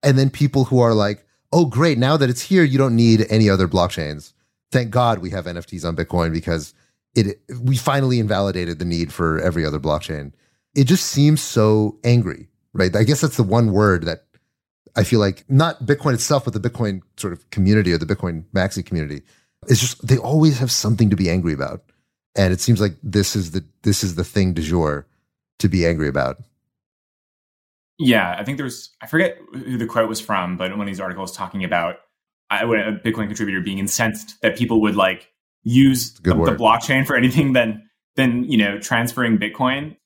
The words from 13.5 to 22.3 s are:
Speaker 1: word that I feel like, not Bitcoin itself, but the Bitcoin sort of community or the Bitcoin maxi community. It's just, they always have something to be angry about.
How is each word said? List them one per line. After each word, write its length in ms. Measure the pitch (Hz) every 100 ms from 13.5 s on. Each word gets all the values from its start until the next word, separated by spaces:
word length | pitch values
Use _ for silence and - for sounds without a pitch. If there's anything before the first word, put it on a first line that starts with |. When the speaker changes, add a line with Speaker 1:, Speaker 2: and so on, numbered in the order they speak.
| 113 117
Speaker 1:
word 320 | 98 104 90 85
that 180 | 80 _ _ _ _ _ _ _ -
I 80 |
feel 160 | 101 117
like, 240 | 101 92 _
not 360 | 135 165 -
Bitcoin 300 | 113 143 156
itself, 300 | 120 - 143
but 80 | 127
the 80 | 107
Bitcoin 420 | 120 - 110 95 - _
sort 160 | 101
of 160 | 87 _
community 420 | - 95 107 90
or 60 | 82
the 80 | 80
Bitcoin 380 | 101 90 82 -
maxi 300 | 95 95 98
community. 380 | 85 87 76 73 _ _ _ _ -
It's 140 | 127
just, 260 | 123 - 110
they 120 | 127
always 400 | - 156 156 131
have 120 | 127
something 400 | - 107 110 110
to 60 | 95
be 140 | 92
angry 220 | 90 85
about. 300 | 73 69 - _ _ _ _ _